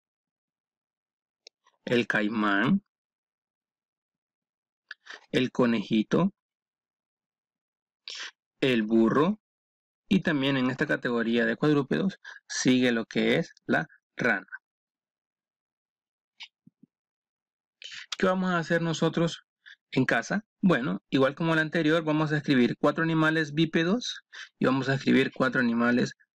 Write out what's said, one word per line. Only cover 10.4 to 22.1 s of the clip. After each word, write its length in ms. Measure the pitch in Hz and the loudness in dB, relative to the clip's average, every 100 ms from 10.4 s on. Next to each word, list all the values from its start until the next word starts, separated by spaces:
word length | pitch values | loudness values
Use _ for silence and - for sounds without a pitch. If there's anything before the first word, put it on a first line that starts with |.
| 135 135 | 0 0
en 140 | 127 | 0
esta 160 | 131 147 | -2 -2
categoría 580 | 135 127 117 113 117 | -2 -2 -2 0 0
de 120 | 113 107 | 0 0
cuadrúpedos 640 | 151 143 135 156 190 - - - - | 2 2 0 -2 -2 -4 -14 -20 -12
sigue 460 | - 135 127 127 | -2 2 4 2
lo 120 | 117 | 0
que 340 | 104 113 113 139 | -2 -2 0 0
es 140 | - _ - | -2 _ -4
la 220 | 151 151 _ _ - | -2 -4 _ _ -4
rana. 300 | 127 98 - - _ _ _ _ _ _ _ _ _ _ _ _ _ _ _ _ _ - - _ _ _ _ _ _ _ _ _ _ _ _ _ - - - - | -2 -2 -6 -18 _ _ _ _ _ _ _ _ _ _ _ _ _ _ _ _ _ -20 -20 _ _ _ _ _ _ _ _ _ _ _ _ _ -18 -18 -14 -2
¿Qué 80 | 190 | 0
vamos 240 | 185 185 | 0 0
a 80 | 170 | -2
hacer 240 | 156 170 | 0 -2
nosotros 600 | 165 160 165 160 165 - _ _ - - _ | -2 0 -2 0 -2 -4 _ _ -20 -20 _
en 120 | 135 | -2
casa? 400 | 123 120 - 208 - _ | 0 -2 -2 -6 -6 _
Bueno, 400 | 190 131 147 190 - | 2 2 0 -6 -2
igual 280 | 135 135 135 | 2 2 0
como 180 | 165 | 0
la 60 | 160 | 0
anterior, 420 | 156 170 151 165 | 0 0 2 0
vamos 300 | 151 | 0